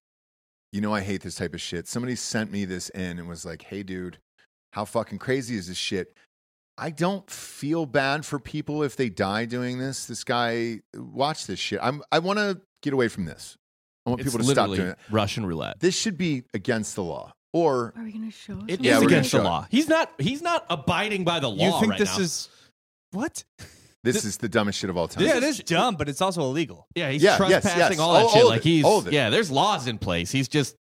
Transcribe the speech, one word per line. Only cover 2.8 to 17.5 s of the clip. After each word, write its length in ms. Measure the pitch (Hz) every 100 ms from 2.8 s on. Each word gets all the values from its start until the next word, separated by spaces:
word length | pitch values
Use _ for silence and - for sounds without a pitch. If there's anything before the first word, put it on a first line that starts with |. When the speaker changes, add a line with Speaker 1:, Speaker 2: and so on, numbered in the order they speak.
| -
Speaker 1:
in 300 | - 92 87
and 80 | 85
was 160 | 85 90
like, 160 | 82
"Hey, 220 | - 98
dude, 340 | 95 92 90 - _ _ _ _ _
how 120 | - 107
fucking 340 | 117 107 98
crazy 360 | - 131 120 117
is 120 | 87
this 100 | 90
shit?" 380 | - 95 87 _ _ _ _ _ _ -
I 100 | 143
don't 400 | 151 175 196 -
feel 560 | - - - 139 165 151
bad 400 | 143 135 147 143
for 140 | 143
people 420 | - 151 147 147
if 140 | 143 -
they 120 | 127
die 360 | 92 98 104 117
doing 320 | 120 123 127
this. 300 | 135 131 -
This 160 | 117
guy, 560 | - 120 120 117 117 113 - -
watch 500 | 123 113 139 156 -
this 140 | 92
shit. 180 | - 101
I'm, 220 | - 147 -
I 60 | 156
wanna 420 | 175 208 202 190 _ _
get 100 | 143
away 160 | 135 117
from 180 | - 82
this. 300 | - - - _ _ _ _ -
I 20 |
want 120 | 123
Speaker 2:
It's 100 | 135
Speaker 1:
people 80 | 117
to 80 | 120
stop 160 | 131 98
Speaker 2:
literally 80 | 98
Speaker 1:
doing 120 | 90
it. 40 | - -
Speaker 2:
Russian 320 | 107 107 - 101
roulette. 340 | 82 52 -
Speaker 1:
This 160 | 175 185
should 220 | 226 160
be 240 | 175 135 - 110
against 400 | 92 113 104 -
the 80 |
law. 300 | 87 69 - _ _